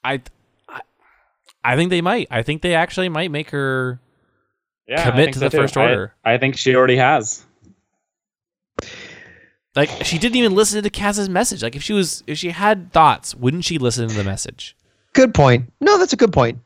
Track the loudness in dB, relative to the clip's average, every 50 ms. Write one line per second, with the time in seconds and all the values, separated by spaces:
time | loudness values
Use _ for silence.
0 | -4 -4 -4 -4 _ -14 _ _ _ _ _ _ _ -18 -18 -18 -18 _ _ _
1 | _ _ _ _ _ _ _ _ _ _ _ _ -2 0 0 0 0 0 -2 -2
2 | 0 -2 -2 -2 -4 -4 -4 -4 -2 -4 -6 -4 -2 -2 0 0 -2 -2 -4 -6
3 | -6 -4 -4 -4 -4 -4 -6 -8 -8 -6 -6 -4 -4 -2 -2 -2 -4 -4 -6 -10
4 | _ _ _ _ _ _ _ _ _ _ _ _ _ _ _ _ _ -6 -4 0
5 | 0 2 4 4 2 2 2 -2 -4 0 0 0 0 0 2 2 2 2 2 0
6 | -4 -8 _ _ _ 0 0 2 0 -2 -2 0 0 2 4 4 4 4 4 4
7 | 4 4 2 2 -2 -4 -10 -12 -14 _ _ _ _ -20 _ _ _ _ _ _
8 | _ _ _ _ _ _ _ _ _ _ _ _ _ _ _ -14 -12 -12 -18 -18
9 | -18 -20 -20 -20 -20 -20 -20 -20 _ _ _ _ _ _ _ -2 -2 -2 -2 -8
10 | -6 -6 -4 -2 -2 0 2 2 2 4 4 4 2 2 0 -4 -4 -6 -6 -4
11 | -4 -4 -2 -2 -4 -2 0 -2 -2 -2 -4 -6 -8 -8 -8 -10 -8 -4 -2 -2
12 | -2 -2 -4 -10 _ -10 -10 -8 -8 -8 -6 -2 0 0 0 0 -4 -2 4 6
13 | 6 6 4 2 -6 -14 -10 -2 -2 -2 -2 -2 -6 -4 -4 -2 -2 -2 -2 -2
14 | -6 -4 -4 -4 -4 -4 -6 -6 -8 -12 -12 -16 -20 -20 _ _ _ _ _ _
15 | _ _ _ 4 4 4 6 4 6 6 6 4 0 -6 _ _ 2 4 4 4
16 | 4 0 2 2 2 2 4 2 0 0 -2 -8 _